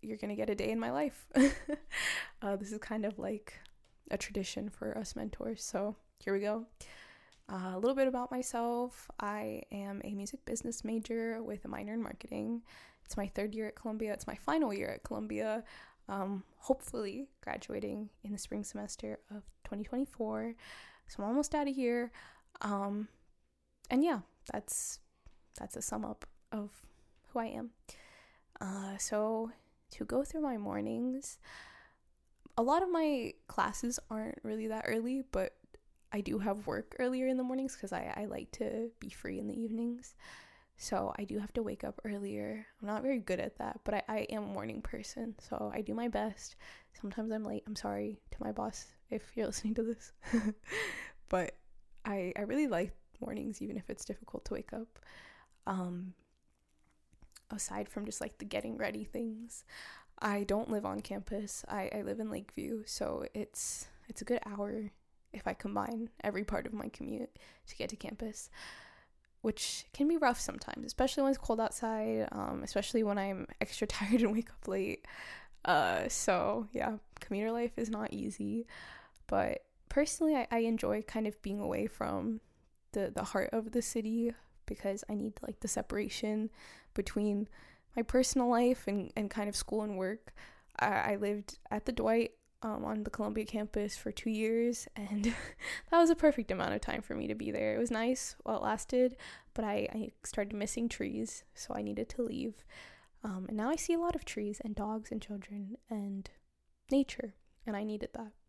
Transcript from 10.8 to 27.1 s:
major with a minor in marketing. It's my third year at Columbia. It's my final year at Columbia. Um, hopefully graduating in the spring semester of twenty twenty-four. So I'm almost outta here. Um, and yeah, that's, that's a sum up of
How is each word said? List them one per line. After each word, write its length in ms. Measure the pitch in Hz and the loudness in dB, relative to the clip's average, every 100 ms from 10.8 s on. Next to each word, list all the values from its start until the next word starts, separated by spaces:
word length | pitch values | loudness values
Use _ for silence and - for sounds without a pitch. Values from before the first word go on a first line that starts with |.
major 580 | 220 226 214 226 226 226 | -2 -2 0 -2 0 -2
with 240 | 220 208 - | -4 -6 -6
a 20 | |
minor 260 | - 208 | -6 -4
in 100 | 226 | -2
marketing. 580 | 226 - - 214 220 233 - - - - | -4 -6 -6 -4 -2 -2 -6 -20 -20 -20
It's 140 | - - | -8 -4
my 100 | 196 | -2
third 280 | 202 208 220 | -2 -2 -2
year 120 | 214 | -6
at 80 | - | -6
Columbia. 380 | 233 214 214 | -6 -2 -2
It's 140 | 202 - | -2 -4
my 80 | - | -6
final 380 | - 320 277 | 2 4 4
year 160 | 202 - | 2 -2
at 140 | - | -4
Columbia. 600 | - 220 214 214 220 220 220 - - _ - | -4 -4 -2 0 0 0 -4 -16 -20 _ -6
Um, 360 | 196 190 196 - - | -2 0 -2 -4 -16
hopefully 720 | - 262 - 240 208 214 277 _ | 4 4 4 -4 -4 -4 -8 _
graduating 680 | - - - - 208 202 214 _ | -6 -6 -4 -4 -2 -4 -6 _
in 80 | 202 | -8
the 60 | 202 | -8
spring 260 | - 208 | -4 -6
semester 540 | 208 208 208 - 214 214 _ | -4 -8 -8 -8 -8 -8 _
of 120 | 208 - - | -14 -14 -16
twenty 200 | - 202 | -8 -8
twenty-four. 680 | 214 247 277 - 220 214 226 233 - - - - - | -4 -2 -2 -2 -2 0 -2 -6 -12 -16 -18 -20 -14
So 160 | - | -4
I'm 60 | 202 | 2
almost 240 | 254 294 302 | 4 4 2
outta 160 | 277 | 2
here. 400 | 269 240 240 240 - - - _ - | 2 4 4 0 -6 -20 -20 _ -6
Um, 460 | 208 202 202 208 214 - - _ _ _ _ _ - | 0 2 2 0 -4 -10 -20 _ _ _ _ _ 2
and 140 | 254 | 4
yeah, 160 | 330 247 - _ - | 6 4 -2 _ -6
that's, 480 | - - - - - - _ - - - - | -6 -2 -2 -2 -6 -14 _ -20 -20 -20 -10
that's 180 | - - | -8 -4
a 60 | |
sum 220 | - 220 | -4 -2
up 220 | 214 214 - - _ | -2 -6 -10 -16 _
of 200 | 214 208 - - - - | -6 -6 -10 -20 -20 -20